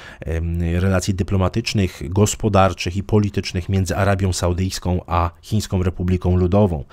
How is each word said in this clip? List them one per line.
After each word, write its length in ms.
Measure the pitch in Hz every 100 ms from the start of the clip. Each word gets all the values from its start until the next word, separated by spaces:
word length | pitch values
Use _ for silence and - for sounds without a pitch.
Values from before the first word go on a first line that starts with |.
| - -
em, 400 | - 80 82 85
relacji 540 | 85 87 95 92 -
dyplomatycznych, 880 | 92 92 98 92 113 117 110 92 - 71
gospodarczych 880 | 95 104 - 110 98 95 85 92 92
i 60 |
politycznych 640 | 95 107 104 101 - 95 90
między 280 | 98 87 85
Arabią 360 | 98 95 95
Saudyjską 680 | 87 87 87 95 - 92 90 -
a 240 | 85 87 -
Chińską 400 | - 107 - 98
Republiką 540 | 90 - 90 92 90 90
Ludową. 480 | 90 101 104 78 -